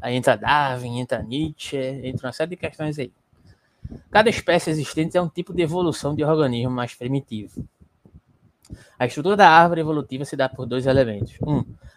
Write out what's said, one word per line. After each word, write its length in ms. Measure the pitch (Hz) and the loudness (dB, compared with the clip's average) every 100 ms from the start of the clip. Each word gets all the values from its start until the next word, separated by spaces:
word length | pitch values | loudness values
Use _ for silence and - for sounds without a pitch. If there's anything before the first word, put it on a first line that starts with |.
Aí 140 | 117 127 | -4 0
entra 200 | 127 107 | 2 2
Darwin, 640 | 110 147 139 127 123 120 | 2 2 2 -2 -6 -6
entra 240 | 123 117 | -4 -6
Nietzsche, 540 | 107 135 156 151 - 139 | -6 -6 -6 -8 -8 -6
entra 500 | 131 135 127 127 131 | -6 -6 -8 -8 -8
uma 60 | |
série 180 | - 165 | -6 -6
de 60 | 175 | -6
questões 420 | 160 - 151 147 | -10 -6 -6 -6
aí. 140 | 127 - _ _ - - _ _ - - - | -10 -12 _ _ -20 -20 _ _ -16 -16 0
Cada 180 | 208 220 | 4 4
espécie 420 | - - 170 165 | 2 0 0 0
existente 460 | 156 135 - 160 180 | -2 -2 -2 0 0
é 60 | |
um 60 | 170 | -2
tipo 240 | - 180 | -4 -6
de 100 | 175 | -2
evolução 520 | 160 175 175 - 143 | 0 0 -2 -2 -4
de 100 | 151 | -2
organismo 460 | 147 160 139 120 127 | 2 2 2 0 -2
mais 240 | 127 120 | -4 -6
primitivo. 720 | - 123 139 - 110 98 - - _ _ _ _ - _ _ _ _ _ - - - | -8 -4 -4 -4 -10 -10 -14 -16 _ _ _ _ -20 _ _ _ _ _ -20 -20 -6
A 80 | 123 | -4
estrutura 300 | 147 165 202 | -2 0 6
da 120 | 185 | 8
árvore 320 | 165 170 170 | 10 8 4
evolutiva 440 | 156 151 139 131 | -2 -4 -4 -8
se 120 | 143 139 | -6 -2
dá 120 | 131 | -2
por 180 | - 123 | -4 -6
dois 200 | 127 131 | -2 2
elementos. 480 | 135 120 104 107 - 147 | 4 2 -2 -8 -6 -2
Um, 180 | 143 - - - | -2 -4 -12 -20